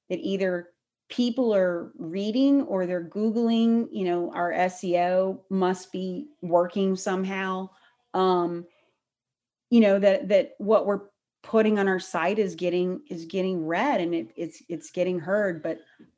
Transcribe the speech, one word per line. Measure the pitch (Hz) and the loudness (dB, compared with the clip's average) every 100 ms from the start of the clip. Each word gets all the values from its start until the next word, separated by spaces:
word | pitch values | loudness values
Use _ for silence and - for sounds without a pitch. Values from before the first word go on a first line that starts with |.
| - | -10
that | 185 | -6
either | 190 190 190 175 175 _ _ _ - | -4 -2 -2 -2 -8 _ _ _ -12
people | - 247 240 233 208 | -2 -2 0 2 2
are | 180 170 - - | 2 -2 -8 -12
reading | 160 180 202 233 277 277 | -8 -6 -2 2 4 4
or | - 190 180 | 2 -2 -2
they're | 180 170 | -2 -4
Googling, | 196 220 220 233 226 226 233 233 | -4 -2 0 2 2 4 2 0
you | 214 | -2
know, | 185 175 170 | -2 0 -2
our | 180 175 | -2 -2
S | 175 185 185 | 0 -2 -2
E | 190 175 | 0 2
O | 175 185 190 190 - | 2 2 0 -2 -4
must | 190 180 185 - | 0 2 0 -6
be | 185 185 180 - - | -8 -6 -8 -10 -10
working | 175 170 180 202 190 185 | 2 2 2 0 0 0
somehow. | 208 185 190 196 190 185 190 _ _ _ _ | -2 -4 -4 -4 -4 -6 -8 _ _ _ _
Um, | 185 185 180 175 170 175 _ _ _ _ _ _ _ _ _ - | 0 2 2 0 -4 -12 _ _ _ _ _ _ _ _ _ 2
you | 233 | 6
know, | 208 196 | 6 6
that, | 202 190 190 | 4 2 2
that | 196 170 - | 2 2 -4
what | 202 214 190 | 2 2 2
we're | 202 - _ _ _ | -4 -6 _ _ _
putting | - 220 214 208 | -2 2 4 2
on | 196 | 2
our | 185 | 0
site | - 180 170 208 | -4 -2 -2 0
is | 196 165 | -2 -2
getting, | 175 175 180 185 - | -2 0 -2 -4 -10
is | 175 165 | -12 -8
getting | 196 185 185 156 | -4 -2 -4 -4
read | 170 269 226 | -2 0 0
and | 170 165 | -2 -4
it, | 113 - | -6 -10
it's, | 165 - - | -10 -10 -12
it's | 165 - | -12 -10
getting | - 180 180 | -4 -2 -2
heard. | 156 208 202 165 | -2 -2 -2 -4
But | 165 160 - _ - | -8 -10 -12 _ -20